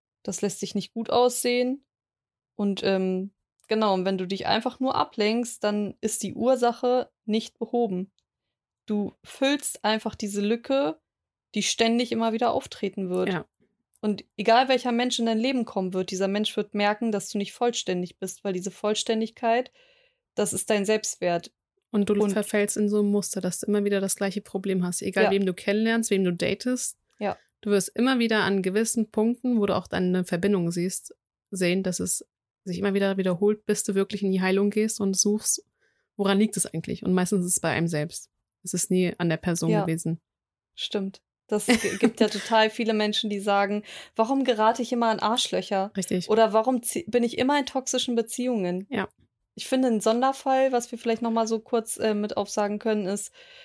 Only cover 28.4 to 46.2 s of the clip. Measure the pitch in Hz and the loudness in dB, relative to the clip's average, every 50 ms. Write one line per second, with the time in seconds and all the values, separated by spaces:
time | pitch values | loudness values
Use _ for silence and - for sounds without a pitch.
28.4 | 185 - 196 196 185 185 185 214 226 226 - 233 214 - - 220 214 226 240 - | 2 2 2 2 0 0 0 0 0 0 0 -2 -2 0 0 0 0 0 0 0
29.4 | - 254 247 220 202 196 185 - 175 - - 180 185 180 180 185 180 - 180 170 | 0 0 2 2 2 2 0 0 -2 -2 -2 0 0 2 2 0 0 0 -2 0
30.4 | 180 202 208 185 170 170 175 175 175 190 - - - - - _ _ _ _ _ | 2 2 2 2 0 0 -2 -2 -2 -2 -4 -6 -10 -12 -20 _ _ _ _ _
31.4 | _ - - 180 185 175 180 190 190 185 180 - 180 175 - - - _ _ _ | _ -10 -4 0 0 2 2 2 0 -2 -2 -2 -2 -2 -2 -4 -6 _ _ _
32.4 | _ _ _ _ - 190 175 175 196 202 190 196 196 196 190 190 185 185 180 175 | _ _ _ _ -8 -6 -4 -2 0 0 2 2 2 2 0 0 0 0 0 2
33.4 | 202 208 214 208 _ - 208 - - - 196 196 196 - 214 202 202 190 190 185 | 2 2 2 2 _ -2 -2 -2 0 0 0 0 0 0 -2 -2 0 0 2 2
34.4 | 185 185 190 196 202 208 202 214 214 220 - - 202 196 190 - - 202 208 214 | 2 2 4 4 2 2 2 2 0 0 0 -2 -2 0 2 2 2 2 2 0
35.4 | - - - - - _ _ _ _ _ _ _ _ _ _ - 202 196 196 196 | 0 -2 -2 -2 -4 _ _ _ _ _ _ _ _ _ _ -2 2 2 4 4
36.4 | 214 214 - 180 - - - 165 - - 175 - - 185 185 185 180 - 208 185 | 4 2 0 -2 -4 -4 -4 -6 -6 -6 -6 -4 0 2 2 2 2 2 2 0
37.4 | 175 175 - - - 165 135 - 170 165 170 151 151 165 - - - - _ _ | 2 2 0 0 2 0 0 2 0 0 0 -2 -4 -4 -8 -12 -14 -16 _ _
38.4 | _ _ _ _ - 175 - 175 - - 185 185 180 175 - - 175 165 160 165 | _ _ _ _ -10 -6 -4 -2 0 2 2 2 2 2 0 0 0 0 0 0
39.4 | - 180 170 170 170 165 170 160 170 170 165 165 - 165 165 - _ _ _ _ | 0 0 0 0 2 2 2 2 2 2 0 -2 -2 -2 -4 -4 _ _ _ _
40.4 | _ _ _ _ _ _ _ - - - - 208 190 190 - - _ _ _ _ | _ _ _ _ _ _ _ -10 -8 -4 -4 -4 -4 -6 -8 -12 _ _ _ _
41.4 | _ - 214 208 - - 247 226 - 190 - 196 - 226 226 - 226 208 - 202 | _ -4 -4 0 2 0 0 0 -2 -6 -2 0 0 0 2 2 0 0 0 -4
42.4 | - - 226 220 220 220 220 - 233 220 220 214 214 208 214 - - 208 208 196 | -2 2 4 4 4 2 0 -2 -2 0 0 0 0 0 -2 -2 -2 -4 -4 -2
43.4 | 196 208 202 202 202 196 208 208 - - - - - - _ - 220 226 269 277 | 0 2 2 2 2 2 0 -4 -6 -10 -16 -18 -18 -6 _ 0 0 2 2 0
44.4 | 262 254 233 214 214 220 233 240 240 - 254 233 233 226 220 - - 208 226 254 | 2 2 2 4 4 4 4 2 0 -2 0 2 2 2 2 2 0 0 0 0
45.4 | - - - 180 190 - 202 190 190 214 - 196 180 - 196 180 | 0 0 -2 -2 -2 0 0 -2 -2 -2 -4 -6 -4 -2 -2 -2